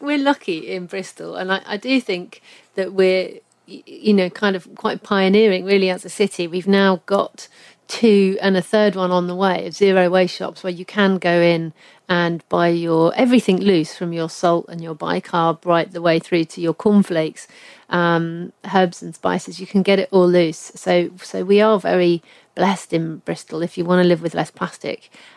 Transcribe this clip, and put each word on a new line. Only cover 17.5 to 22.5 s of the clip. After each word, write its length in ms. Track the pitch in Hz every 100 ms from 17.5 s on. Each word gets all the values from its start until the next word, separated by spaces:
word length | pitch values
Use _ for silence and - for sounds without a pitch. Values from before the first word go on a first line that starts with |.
| - - - _
um, 640 | 175 170 170 165 170 175 _ 196
herbs 300 | 185 185 -
and 100 | 175
spices. 460 | 165 185 180 - 175
You 80 | 185
can 160 | 202
get 160 | 190 196
it 100 | 185
all 160 | 196 180
loose. 440 | 180 165 160 - -
So, 360 | - 180 175 180
so 220 | - 190
we 180 | 185 202
are 180 | 214 208
very 420 | 180 180 175 170 - - _